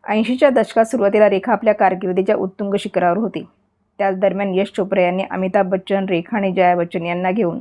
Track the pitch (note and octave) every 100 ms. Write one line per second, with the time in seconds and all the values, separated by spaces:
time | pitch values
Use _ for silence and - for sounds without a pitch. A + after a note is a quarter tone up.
0 | - G#3 A3+ B3+ D4 B3 G#3+ A#3 A3+ B3
1 | G3+ G#3 G#3 F#3+ G#3+ G3+ A3 G#3 G3 F#3
2 | F#3+ F#3 F#3+ G#3+ F3 - G3+ G3 G3 F3+
3 | F3 E3+ A#2 D#3+ - _ _ _ _ -
4 | G3 F#3+ G3 F#3 G3+ F#3 G3 - G3 G3+
5 | F3+ F#3 F#3+ F#3 F#3 G3+ F#3 F#3+ - G3
6 | F#3+ F3 E3+ A3 G3 F#3 F3+ F3 E3+ F3
7 | E3+ F3 F#3 G3+ F3+ -